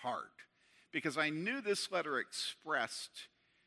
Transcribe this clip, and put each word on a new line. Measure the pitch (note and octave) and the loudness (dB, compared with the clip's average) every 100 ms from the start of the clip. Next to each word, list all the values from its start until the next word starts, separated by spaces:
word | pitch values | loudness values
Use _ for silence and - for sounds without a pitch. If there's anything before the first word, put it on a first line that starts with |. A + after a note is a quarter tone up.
hard, | B2 G#2+ - - - _ _ - _ | -2 -2 -4 -14 -20 _ _ -20 _
because | D#3 D#3 C#3 | -2 0 4
I | D3+ | 2
knew | D#3 F#3+ C4+ | 2 0 0
this | G#3 G3 - | 2 0 2
letter | F3+ D#3+ C3 | 0 0 0
expressed | - - - - D#3 C#3+ A2+ - - - - _ _ _ | -2 -4 -6 -6 0 2 2 -2 -10 -12 -16 _ _ _